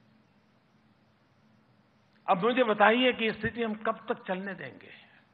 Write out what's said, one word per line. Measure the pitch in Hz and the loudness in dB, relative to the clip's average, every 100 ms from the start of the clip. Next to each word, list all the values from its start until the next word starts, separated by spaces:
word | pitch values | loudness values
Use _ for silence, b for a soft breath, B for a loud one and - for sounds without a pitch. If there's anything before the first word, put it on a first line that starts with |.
| _ _ _ _ _ _ _ _ _ _ _ _ _ _ _ _ _ _ _ _ _ _ - | _ _ _ _ _ _ _ _ _ _ _ _ _ _ _ _ _ _ _ _ _ _ -2
अब | 185 | 0
मुझे | 220 254 | 2 2
बताइए | 233 208 208 240 254 | 2 6 6 6 2
कि | 202 | 2
ये | 226 | -2
स्थिति | 214 226 220 | -2 -6 -4
हम | 226 | -6
कब | 214 220 220 - | -4 -4 -4 -6
तक | 240 - | -6 -4
चलने | 185 196 | -6 -6
देंगे? | 185 135 101 - - - - _ | -12 -14 -16 -20 -20 -20 -20 _